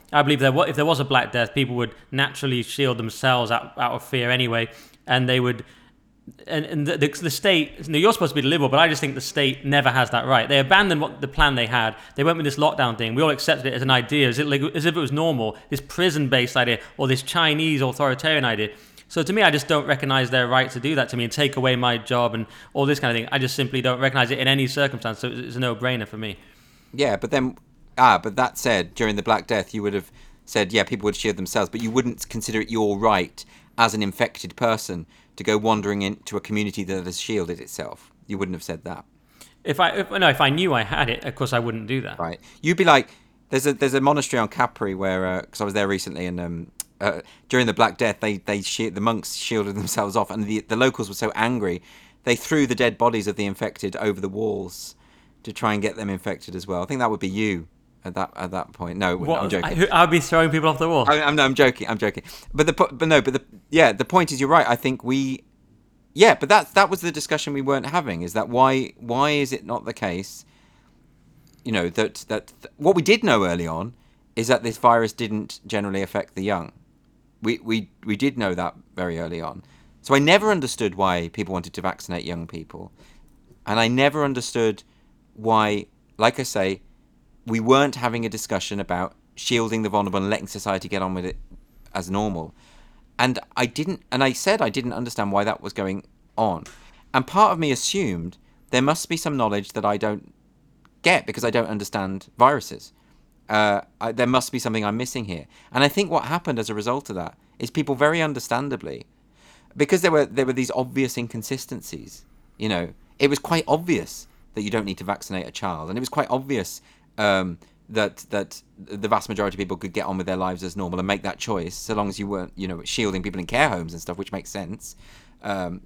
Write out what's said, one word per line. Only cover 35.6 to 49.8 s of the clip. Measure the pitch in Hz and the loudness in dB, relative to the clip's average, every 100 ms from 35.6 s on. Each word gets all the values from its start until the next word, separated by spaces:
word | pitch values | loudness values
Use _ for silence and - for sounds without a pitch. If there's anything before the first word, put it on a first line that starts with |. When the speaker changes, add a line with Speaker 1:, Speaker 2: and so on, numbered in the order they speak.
| 110 107 104 101 | 2 2 0 0
Speaker 2:
into | 98 104 - 104 | -2 -4 -8 -8
a | |
community | - 107 104 104 | -4 -4 -4 -4
that | 92 95 | -6 -6
has | 90 85 | -6 -8
shielded | - 107 85 85 | -4 -4 -4 -8
itself. | - - - - _ _ - | -12 -12 -12 -14 _ _ -12
You | 98 | -6
wouldn't | 95 | -6
have | 87 | -6
said | - 82 | -10 -12
that. | 87 85 - _ _ _ - _ | -12 -14 -16 _ _ _ -20 _
Speaker 1:
If | - 139 | -6 2
I, | 175 | 2
if, | - 190 | 0 -4
no, | 98 175 | 2 4
if | 131 | 4
I | 139 | 2
knew | 151 185 | 2 2
I | 127 | 0
had | 104 151 127 | 0 -2 -2
it, | - | -2
of | - | -8
course | - 127 | -6 -2
I | 123 | 0
wouldn't | 117 113 107 | -2 -6 -6
do | 131 | -6
that. | 104 98 | -6 -8
Speaker 2:
Right. | 82 85 - - | -8 -8 -16 -6
You'd | 151 175 | -2 2
be | |
like, | 175 139 - - _ _ _ | 6 6 4 -8 _ _ _
there's | 135 143 | 0 0
a, | |
there's | 131 139 | 2 2
a | 135 | 4
monastery | 139 147 - 127 | 4 2 2 0
on | 107 | 0
Capri | - 123 - 104 | 0 -2 -2 -4
where, | 95 95 92 92 | -2 -2 0 -2
uh, | 92 | -2
'cause | - - | -6 -6
I | |
was | 104 | -2
there | 101 98 | 0 0
recently, | 95 - 71 90 | 0 -4 -6 -6
and, | 87 | -6
um, | 87 85 - - - - | -6 -8 -10 -14 -16 -4
uh, | 101 82 - - - | -4 -4 -8 -20 -2
during | 127 117 | 2 2
the | |
Black | 101 110 90 | 4 2 2
Death, | 113 101 | 0 0
they, | 107 98 | -2 -4
they | - 104 | -4 -4
shi-, | 95 - 110 | -4 -4 -4
the | 92 | -2
monks | 110 110 - | -2 -2 -6
shielded | - - 113 101 | -10 -4 -2 -2
<laughs> | 101 | -4